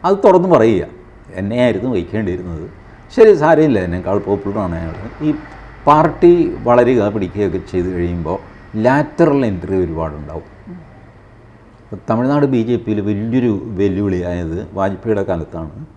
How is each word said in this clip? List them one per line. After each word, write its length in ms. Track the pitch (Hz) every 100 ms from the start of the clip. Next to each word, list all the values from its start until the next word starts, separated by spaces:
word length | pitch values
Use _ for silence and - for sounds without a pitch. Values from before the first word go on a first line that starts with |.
അത് 120 | 180 196
തുറന്ന് 240 | 226 180 180
പറയുക, 380 | 151 113 95 - - - - -
എന്നെയായിരുന്നു 560 | 92 98 120 123 98 123
വഹിക്കേണ്ടിയിരുന്നത്. 800 | 104 85 107 101 90 90 80 90 - - - - -
ശരി, 180 | 220
സാരമില്ല, 440 | 175 156 156 156 107
എന്നേക്കാൾ 400 | 90 87 87 101
പോപ്പുലറാണ് 560 | 104 101 101 107 92
അയാൾ. 500 | 85 82 85 110 -
ഈ 100 | 151 151 - - - - -
പാർട്ടി 720 | 151 160 - 175 175 156 85
വളരുക 460 | 113 120 123 123 104
പിടിക്കുകയൊക്കെ 520 | 107 92 95 101 87 82
ചെയ്ത് 180 | 90 90
കഴിയുമ്പോൾ 480 | 90 87 87 87 95 - - - 110
ലാറ്ററൽ 720 | 117 139 147 - 165 143 120
എൻട്രി 380 | 92 90 95
ഒരുപാടുണ്ടാവും. 920 | 85 80 80 76 73 80 - - - 175 - - - - - - - - - - - 98 -
തമിഴ്നാട് 360 | 113 127 147 143
ബി 160 | 127
ജെ 140 | 113 120
പിയിൽ 240 | 117 104
വലിയൊരു 600 | 101 101 113 127 120 101
വെല്ലുവിളിയായത് 1040 | 120 95 101 92 101 90 87 87 82 85 87
വാജ്പേയിയുടെ 500 | 98 95 92 113 104
കാലത്താണ്. 640 | 98 87 76 85 78 104 156